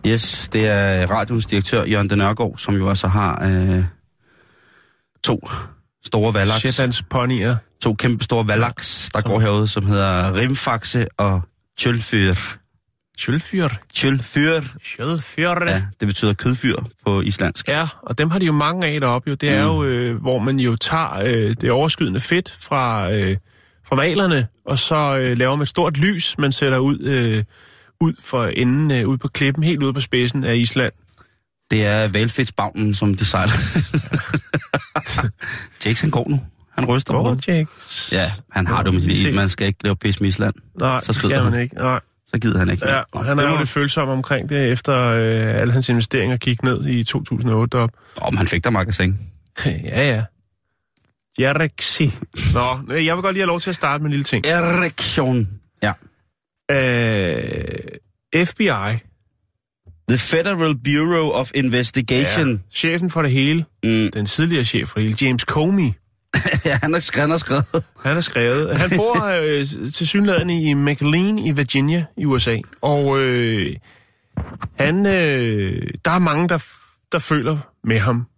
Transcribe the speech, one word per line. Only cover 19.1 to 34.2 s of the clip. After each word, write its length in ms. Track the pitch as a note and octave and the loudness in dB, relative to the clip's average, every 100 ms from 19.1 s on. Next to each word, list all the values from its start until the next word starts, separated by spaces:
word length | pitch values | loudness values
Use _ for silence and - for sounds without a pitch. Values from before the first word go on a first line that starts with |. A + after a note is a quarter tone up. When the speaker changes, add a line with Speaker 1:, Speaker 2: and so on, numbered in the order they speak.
| A#2+ D3+ | 0 -2
Speaker 2:
jo. 60 | |
Det 140 | C#3 D3 | -2 0
er 120 | C3+ C#3+ | 2 2
Speaker 1:
Mm. 0 | D#3 | 2
Speaker 2:
jo, 60 | |
øh, 380 | C#3 B2 A#2+ A#2 | 0 0 -2 -2
hvor 180 | B2+ B2+ | 0 0
man 200 | A#2+ C3+ | 2 2
jo 160 | B2 | 2
tager, 380 | A2+ - D#3+ D#3+ F2+ | 0 0 0 -2 -2
øh, 300 | A2+ A#2 G#2 A2+ | 0 2 0 0
det 100 | - | 2
overskydende 480 | B2 D#3+ - - F#3 | 2 2 0 -2 -2
fedt 380 | - F3 - - | 0 -2 -2 -14
fra, 520 | - C#3+ B2 A2 F#2 | -4 -2 0 0 0
øh, 260 | G#2 F#2+ F#2+ _ _ _ _ - | 0 0 -2 _ _ _ _ -2
fra 80 | |
hvalerne, 520 | C3+ D#3+ G3+ F#3+ D3 A2+ _ | 0 2 2 2 2 0 _
og 140 | - C3+ | -4 -2
så, 380 | - D#3 C#3+ C3+ | 0 0 0 0
øh, 200 | B2+ A#2+ | 0 2
laver 180 | B2+ | 2
man 60 | C#3+ | 0
et 60 | C#3+ | -2
stort 300 | - E3+ C#3 | 0 0 2
lys, 380 | F#3 F3+ - - | 0 0 -4 0
man 140 | C#3 | 0
sætter 260 | C3 C#3 C3 | 2 2 2
ud, 220 | C#3 C#3+ | 2 0
øh, 440 | C3 C3+ A#2 A2 G#2 - - - _ _ | 0 0 2 0 -2 -10 -20 -20 _ _
ud 120 | D#3+ - | 0 0
for 200 | - B2+ | -4 -2
enden, 460 | G#2 C#2+ B2 C3+ D#3 | -2 0 2 2 2
øh, 160 | C3 A2 | 2 0
ud 100 | C3 | -2
på 100 | C#3 | -4
klippen, 360 | - C#3 C#3 | -2 0 2
helt 200 | D#3+ C#3+ | 0 2
ude 100 | C3+ | 0
på 60 | C3+ | -2
spidsen 440 | - B2+ B2 C#3 | -2 0 0 0
af 120 | B2 | 0
Island. 360 | A#2+ A#2+ C3 B2 - _ _ - _ _ _ _ | 2 2 0 -2 -4 _ _ -20 _ _ _ _
Speaker 1:
Det 140 | G#2+ | 0
er 220 | G#2 G#2+ A2 | 2 2 2
hvalfedtsbavnen, 880 | G2+ A2+ - B2 - G2+ - G#2+ | 0 0 0 -4 -2 -4 -2 -2
som 200 | G2 G#2 | 2 0
de 100 | F#2+ | 0
sejler. 280 | G#2 F#2+ G#2 | 0 0 2
<laughs> 260 | A2+ - E3+ - D#3 - A#3+ | 0 0 -2 0 -4 -2 -6